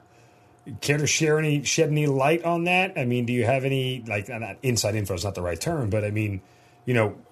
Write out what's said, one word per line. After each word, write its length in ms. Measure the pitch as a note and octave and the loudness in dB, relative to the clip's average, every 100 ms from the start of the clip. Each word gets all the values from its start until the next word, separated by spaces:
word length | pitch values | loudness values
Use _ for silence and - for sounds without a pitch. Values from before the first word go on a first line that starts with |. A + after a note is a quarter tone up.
| - - - _ _ _ - G#2+ | -20 -20 -20 _ _ _ -16 -4
care 160 | - D3 | 0 0
to 80 | C#3+ | 0
share 320 | - D#3 D#3 | 2 2 2
any, 260 | D3+ D3 | 2 0
shed 260 | - - D3+ | 2 2 2
any 180 | D3+ D3 | 2 2
light 360 | C3+ C#3 E3 | 2 2 2
on 200 | E3 E3+ | 0 0
that? 340 | F3 F3+ F#3+ F3 | 2 2 0 -2
I 80 | B2 | -2
mean, 220 | B2 A#2+ | 0 0
do 60 | |
you 120 | B2 A2 | 2 2
have 180 | C3+ | 2
any, 400 | C3+ C3+ B2+ B2+ A2 | 0 0 -2 -6 -6
like, 240 | G#2 G#2 | -6 -6
uh, 80 | A2+ | -8
not, 180 | A2 F#2+ | -10 -4
inside 320 | C3 A2+ G#2+ G#2+ | 0 0 0 -2
info 180 | G2 | -2
is 100 | F2+ | -4
not 120 | G2 F#2 | -4 -4
the 80 | |
right 180 | F2 E2+ | -4 -4
term, 300 | E3 D#3+ G#2+ | -4 -2 -2
but 120 | G#2+ | -2
I 60 | G#2 | 0
mean, 320 | G#2+ G#2+ F#2+ - - _ _ B2+ | -2 -2 -4 -10 -20 _ _ 0
you 80 | |
know, 220 | A#2+ G#2 - - | 2 2 -2 -16